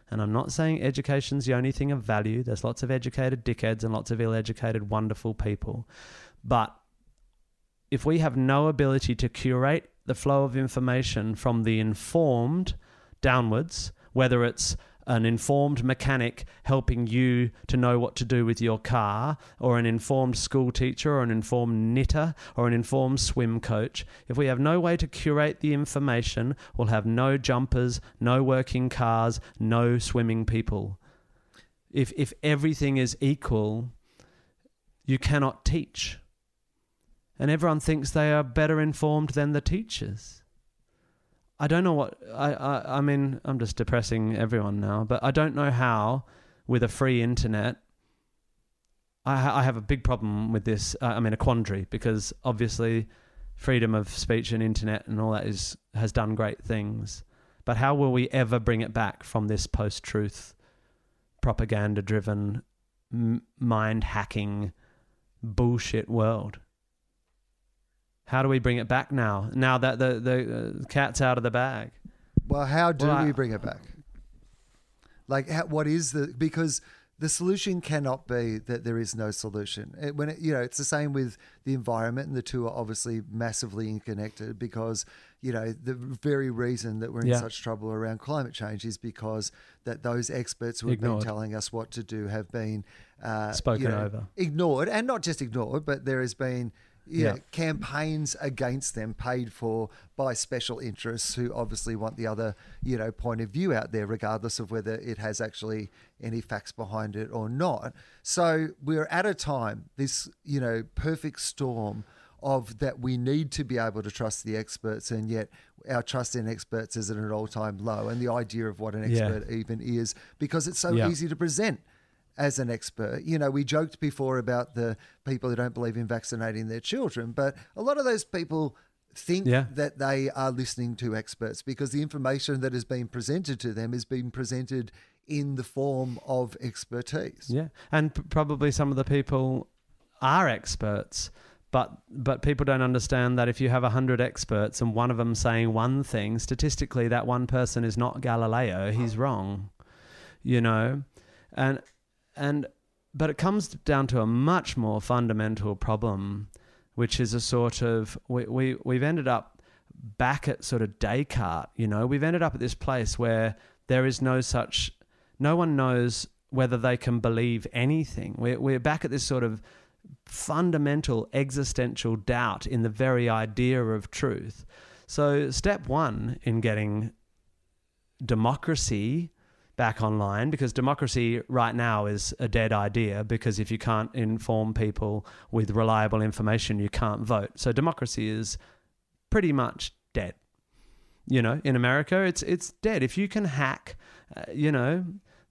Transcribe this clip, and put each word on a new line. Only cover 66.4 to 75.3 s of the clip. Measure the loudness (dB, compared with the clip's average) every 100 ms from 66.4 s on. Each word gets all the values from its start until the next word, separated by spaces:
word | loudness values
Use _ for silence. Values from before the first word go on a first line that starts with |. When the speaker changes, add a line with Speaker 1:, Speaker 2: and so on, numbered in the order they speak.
| -6 -12 -20 _ _ _ _ _ _ _ _ _ _ _ _ _ _ _ -2
Speaker 1:
How | 0
do | 2
we | 2
bring | 2 0
it | 0
back | 0 0
now? | 0 0 0 -2
Now | 2 4 4
that | 2 2
the, | 0 2
the, | 0 0 0 -4 -6 -8
uh, | -4
cat's | 0 0 2
out | 2 2
of |
the | 0
bag. | 0 -2 -4 -10 -16 -20 -20 -2 0 0
Speaker 2:
Well, | -2
how | 2 4 2
do | 4 2
Speaker 1:
Well, | 4
I | 2
Speaker 2:
we |
bring | 0 -2
it | -2
back? | -6 -10 -14 -20 -20 -20 -20 -20 -20 _ _ _ _ _ _ -20
Like, | -2